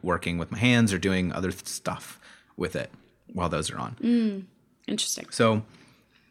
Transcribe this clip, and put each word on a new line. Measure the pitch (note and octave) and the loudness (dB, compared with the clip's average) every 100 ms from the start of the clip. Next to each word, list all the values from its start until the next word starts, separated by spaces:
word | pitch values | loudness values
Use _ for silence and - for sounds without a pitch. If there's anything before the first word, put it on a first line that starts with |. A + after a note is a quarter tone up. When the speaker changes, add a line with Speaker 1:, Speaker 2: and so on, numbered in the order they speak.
Speaker 1:
working | F2 E2+ E2+ E2+ | -2 -2 -2 -4
with | E2 | -4
my | - | 0
hands | B2 A#2+ A2 | 4 6 4
or | F#2 | 4
doing | F#2 F#2 F2+ | 2 2 0
other | - F2+ | -2 -4
th-, | F2 - | -4 -8
stuff | - - - - - - - _ - | -8 -6 -6 -10 -20 -20 -20 _ -6
with | F2 | -4
it | C2 - - _ _ - | -4 -6 -12 _ _ -10
while | F#2 F2 | -4 0
those | - - | 0 -2
are | - | -6
on. | A#2 - | -8 -2
Speaker 2:
Mm. | A#3 A#3+ A3 G3 F#3 _ _ _ - | 2 2 2 -2 -12 _ _ _ -6
Interesting. | G#3+ - - - | -4 -2 -4 -6
Speaker 1:
So | - A2+ A2 A2 - - _ _ _ _ | 4 4 4 -2 -16 -20 _ _ _ _